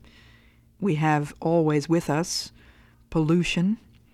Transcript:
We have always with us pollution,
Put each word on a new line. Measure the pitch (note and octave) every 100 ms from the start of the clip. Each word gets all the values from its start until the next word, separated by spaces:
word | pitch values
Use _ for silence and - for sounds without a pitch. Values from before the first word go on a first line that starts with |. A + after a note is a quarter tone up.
| - - - - _ _ _ -
We | G3+ D3+
have | D#3 D3+ D3 -
always | E3 E3+ D#3 D3+ D3
with | E3+ E3+
us | D3 F3+ - - - - - - _ -
pollution, | E3 D#3 F3 E3+ - F#3 A3+ - - _